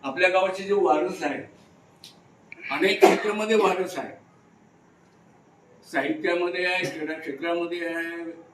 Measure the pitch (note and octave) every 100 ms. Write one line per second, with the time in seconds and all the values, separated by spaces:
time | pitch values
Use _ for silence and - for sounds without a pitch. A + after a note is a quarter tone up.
0 | C#3 C3 F#3 F#3 F#3+ F#3 G3 G3+ F3 D3+
1 | F3 - D3+ C3+ - - - - _ _
2 | - - _ _ _ - - C#3+ F#3 -
3 | - - G#3+ G#3 G#3+ A3 F#3+ F3+ F#3 -
4 | A#2+ - - _ _ _ _ _ _ _
5 | _ _ _ _ _ _ _ - - D3
6 | C#3+ D#3+ F3 F3 F3 F3+ F3+ F3+ F3 D#3+
7 | D#3 D#3+ F3 - E3+ E3+ E3+ F3 E3+ E3
8 | E3 E3+ E3 E3 E3